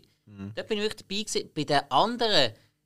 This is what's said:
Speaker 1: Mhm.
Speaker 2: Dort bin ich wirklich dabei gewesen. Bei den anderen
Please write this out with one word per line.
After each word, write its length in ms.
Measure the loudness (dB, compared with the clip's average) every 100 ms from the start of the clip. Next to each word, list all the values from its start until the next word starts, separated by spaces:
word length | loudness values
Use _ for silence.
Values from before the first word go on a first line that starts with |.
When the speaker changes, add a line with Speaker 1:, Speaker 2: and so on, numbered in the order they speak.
| -8 _ -20
Speaker 1:
Mhm. 260 | -12 -10 -10
Speaker 2:
Dort 120 | -6
bin 100 | -4
ich 60 |
wirklich 220 | -4 -6 -8
dabei 140 | -8
gewesen. 280 | -4 -4 -4
Bei 100 | -6
den 260 | 0 0 4
anderen 640 | 4 4 2 2 4 2 0 _ _